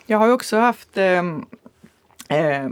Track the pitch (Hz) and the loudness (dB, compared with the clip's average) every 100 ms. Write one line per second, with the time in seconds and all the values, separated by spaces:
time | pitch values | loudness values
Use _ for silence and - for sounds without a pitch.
0 | - 214 220 247 - 220 233 - - - | -2 2 2 2 0 0 0 0 -6 -2
1 | 190 180 175 156 - - - _ - _ | 2 2 0 -6 -12 -18 -20 _ -20 _
2 | _ - - 147 160 139 135 | _ -16 -4 0 0 -2 -4